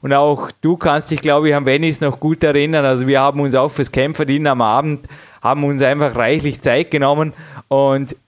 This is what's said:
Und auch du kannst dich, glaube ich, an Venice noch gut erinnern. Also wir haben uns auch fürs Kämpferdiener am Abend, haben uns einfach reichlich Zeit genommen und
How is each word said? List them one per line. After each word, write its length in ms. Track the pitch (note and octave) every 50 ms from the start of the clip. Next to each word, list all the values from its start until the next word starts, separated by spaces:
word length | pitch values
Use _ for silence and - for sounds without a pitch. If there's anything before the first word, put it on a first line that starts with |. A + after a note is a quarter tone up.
Und 100 | - C#3
auch 400 | C#3 C#3 C#3+ D3 D3 C#3 - - - _
du 140 | - D#3+ F3
kannst 340 | E3+ - D#3+ C#3+ D#3 D3+ -
dich, 120 | D#3+ C#3+
glaube 260 | - D#3 C#3+ C#3+ D3+
ich, 80 | D#3 C#3+
an 100 | C#3+ C#3
Venice 360 | C3+ C3 C#3+ D#3+ D#3+ D3 -
noch 180 | D#3 C#3+ B2+ -
gut 240 | - D#3 D#3+ D#3+ -
erinnern. 400 | D3+ C#3+ C#3+ C#3+ D#3 D#3+ D#3 C#3
Also 240 | C3+ C3 B2 B2+
wir 140 | C3 C#3 C3+
haben 180 | C3+ C#3+ C#3 C#3+
uns 160 | C#3+ C3+ B2
auch 160 | C3 C3 D3
fürs 220 | - - C3+ - -
Kämpferdiener 580 | B2+ C3 D3 D#3 - D#3 C3+ C#3 D3 D#3 D3
am 100 | C3+ B2
Abend, 460 | A#2 G#2+ A2 C3 D3 D#3 D3 C#3+ - - - - - - - -
haben 220 | - A2+ C3+ D3 C#3+
uns 180 | C#3+ C#3+ C3 C#3
einfach 340 | B2+ C#3 D3 D3+ C#3 A2+
reichlich 420 | A#2+ A#2 A#2 D3+ D#3+ C#3+ D3 A#2+ -
Zeit 320 | - C#3 A#2 C#3 E3 -
genommen 400 | - D3 C#3 C#3 C#3+ D3+ D#3 D#3 - - - - - C3 - _
und 480 | C#3 C3+ C#3 C#3 C3+ C3+ C#3 - - _ _